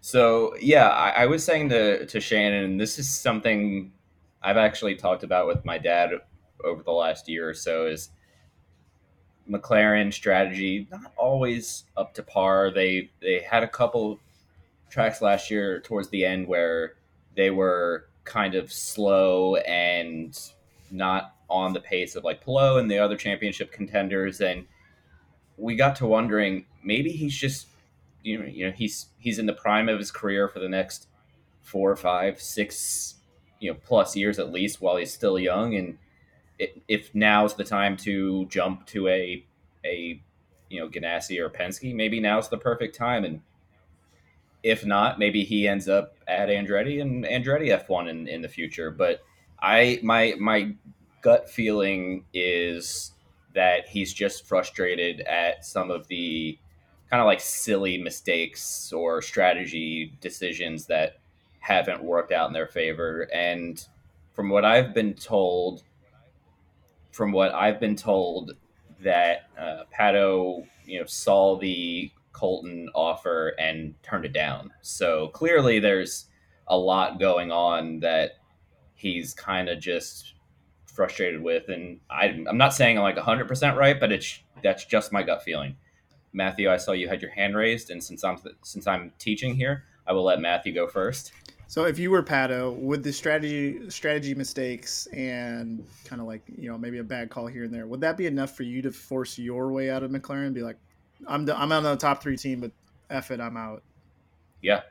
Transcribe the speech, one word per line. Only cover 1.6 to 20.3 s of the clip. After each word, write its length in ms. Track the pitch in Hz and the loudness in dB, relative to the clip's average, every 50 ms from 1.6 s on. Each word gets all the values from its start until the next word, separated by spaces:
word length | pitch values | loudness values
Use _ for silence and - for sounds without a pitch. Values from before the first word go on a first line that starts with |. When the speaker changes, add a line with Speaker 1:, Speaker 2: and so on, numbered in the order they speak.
| 151 143 | 2 2
Speaker 1:
to, 360 | 120 117 107 104 101 - - | 4 4 4 4 2 2 -2
to 140 | - - 110 | -4 -6 -6
Shannon, 440 | - - 113 107 104 104 101 101 98 | -2 0 2 4 4 4 2 2 0
and 160 | 95 95 95 | 0 0 0
this 200 | 110 110 - - | -2 -2 -2 -6
is 100 | 135 135 | -4 -4
something 800 | - - - 127 113 110 101 117 110 104 104 104 98 98 92 95 - _ _ _ _ _ _ _ _ _ | -4 -2 0 0 0 0 2 2 2 2 0 0 -2 -4 -6 -8 -16 _ _ _ _ _ _ _ _ _
I've 160 | - 95 101 110 | -2 2 4 6
actually 380 | 110 107 107 - - 104 95 | 6 4 2 2 -4 -4 -4
talked 280 | - - 92 92 - - | 0 0 0 0 0 0
about 240 | 87 92 90 87 80 | 0 2 2 2 2
with 180 | 87 80 - | 0 0 -2
my 120 | 85 85 80 | -4 -6 -2
dad 340 | 73 85 85 87 87 - 90 - - _ _ - _ _ _ _ - | 0 2 4 4 4 2 0 -6 -8 _ _ -20 _ _ _ _ -4
over 200 | 78 87 78 80 | -4 -4 -4 -4
the 80 | 85 | -2
last 360 | 82 85 82 80 78 - - - | 0 0 2 0 -2 -4 -6 -8
year 220 | 80 82 82 80 | -6 -6 -6 -6
or 40 | 78 | -8
so, 340 | - - 90 82 80 80 80 | -6 -4 -4 -2 0 0 -2
is 220 | 78 78 - - - _ _ _ _ _ _ _ _ _ _ _ _ _ _ _ _ _ _ _ _ _ _ _ _ _ _ - | -4 -6 -10 -16 -20 _ _ _ _ _ _ _ _ _ _ _ _ _ _ _ _ _ _ _ _ _ _ _ _ _ _ -6
McLaren 640 | 101 101 - - 117 107 107 107 104 104 104 101 101 | -6 -6 0 4 6 6 6 6 6 4 2 0 -2
strategy, 760 | - - 104 95 95 98 92 92 95 95 95 95 104 101 - | -2 2 4 4 6 4 2 0 -2 -2 -2 -2 -4 -6 -8
not 220 | 180 202 - - _ - | -14 -18 -18 -16 _ -2
always 680 | 120 127 135 135 127 123 120 117 117 - - - - _ _ - | 0 2 2 2 0 0 -2 -4 -6 -8 -12 -12 -14 _ _ -6
up 160 | 98 - _ | -6 -6 _
to 80 | - - | -16 -16
par. 480 | - - 101 95 95 95 95 98 98 | -4 0 2 2 4 4 4 4 2
They, 380 | 95 98 95 92 92 95 92 - _ _ | 2 2 2 2 2 0 -4 -6 _ _
they 180 | - 92 92 90 | 0 0 0 0
had 240 | 85 - 113 117 113 | 0 2 2 2 2
a 40 | 113 | 0
couple 520 | - - 120 117 - 120 110 107 104 - _ _ _ _ _ _ _ _ _ _ _ _ _ _ | 0 0 0 0 2 -2 -2 -2 -6 -8 _ _ _ _ _ _ _ _ _ _ _ _ _ _
tracks 320 | - 131 113 110 - - | -2 0 0 0 0 0
last 280 | 113 104 101 98 - - | 2 2 2 2 0 -4
year 300 | 110 107 101 98 92 87 | -4 -2 -2 -2 -4 -6
towards 300 | - - 113 101 98 - | -6 -6 -6 -6 -4 -4
the 160 | - 98 92 | 0 0 2
end 220 | 92 92 92 92 87 | 2 2 -2 -2 0
where 480 | 90 85 85 85 82 82 82 80 - _ _ _ _ _ _ _ _ | 0 2 2 2 0 -2 -4 -6 -10 _ _ _ _ _ _ _ _
they 140 | - 98 98 | 2 2 2
were 580 | 95 95 95 92 90 87 87 85 85 78 - _ _ _ _ | 4 2 2 2 2 2 0 0 -2 -4 -8 _ _ _ _
kind 320 | - - 110 101 95 92 | -8 -2 -2 -2 0 -2
of 160 | 95 82 - | -4 -4 -4
slow 840 | - - - - - - 104 98 98 95 95 95 92 92 92 92 95 | -10 -10 -10 -10 -6 -2 2 4 6 6 6 6 4 4 4 4 2
and 840 | 87 - - 87 87 87 87 87 85 85 82 82 80 80 80 | 2 0 0 0 2 2 2 2 0 -2 -4 -6 -10 -10 -10